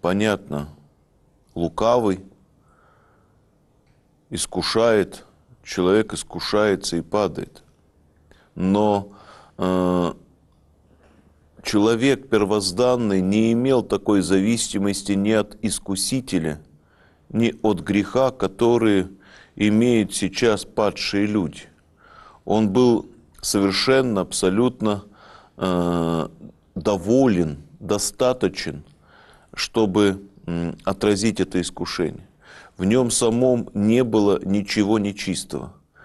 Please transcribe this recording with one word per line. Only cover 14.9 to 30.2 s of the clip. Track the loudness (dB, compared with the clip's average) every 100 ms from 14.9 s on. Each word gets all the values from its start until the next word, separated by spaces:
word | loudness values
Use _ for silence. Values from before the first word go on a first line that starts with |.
| -4 -4
ни | -2 2
от | 0 0 -6
искусителя, | -6 -6 -6 -6 -4 -6 -4 -4 -4 -8 -14 _ _ _ _ _ _
ни | -2 0 0
от | 0 0
греха, | 0 0 0 0 0
которые | 0 -6 0 2 4 2 2 -2 -10 -20 -20 -18 -2
имеют | 2 4 4 2 0 -2
сейчас | -6 0 0 0 -4
падшие | -2 -2 -2 -4 -2 0
люди. | -2 -4 -8 -20 _ _ _ _ -20 -20 -16 -2
Он | 0 2
был | 4 4 2 -2 -20 _ -12
совершенно, | -2 0 2 0 2 2 2 -2
абсолютно, | -4 0 0 2 0 0 -4 -4 -8 -20 -20 -20 -20 -6
э, | -2 0 0 0 -2 -2 -6 -10 -20 -20 _
доволен, | -6 -2 -2 2 4 4 2 0 -4 -14 -16
достаточен, | -4 -4 -4 -2 -2 0 -2 -4 -10 -10 -16 _ _ -20 -20 _ _
чтобы, | -10 -6 0 0 4 2 2